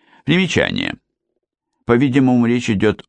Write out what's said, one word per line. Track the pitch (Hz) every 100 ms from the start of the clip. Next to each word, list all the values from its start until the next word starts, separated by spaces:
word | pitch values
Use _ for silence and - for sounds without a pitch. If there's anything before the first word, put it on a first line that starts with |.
| _ _
Примечание. | - 175 185 87 50 50 50 - _ _ _ _ _ _ _ _
По-видимому, | - 123 139 135 131 123
речь | 117 123 110
идёт | 98 107 92